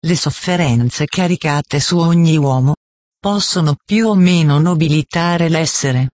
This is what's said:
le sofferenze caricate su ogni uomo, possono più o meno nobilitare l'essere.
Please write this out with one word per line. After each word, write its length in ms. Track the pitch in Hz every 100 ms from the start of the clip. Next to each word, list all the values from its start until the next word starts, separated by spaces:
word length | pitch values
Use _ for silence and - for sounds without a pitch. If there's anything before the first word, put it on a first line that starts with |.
le 140 | 160 156
sofferenze 880 | 147 - - 175 156 117 120 - 151
caricate 720 | - 180 180 156 147 - 147
su 180 | - 175
ogni 380 | 165 170 165 156
uomo, 380 | 139 131 131 147 _ _ _ _
possono 600 | 202 202 - 180 156 147 -
più 220 | 208 226
o 80 | 202
meno 440 | 180 180 151 143
nobilitare 880 | 165 170 160 151 151 170 170 175 165
l'essere. 640 | 160 160 - 139 127 131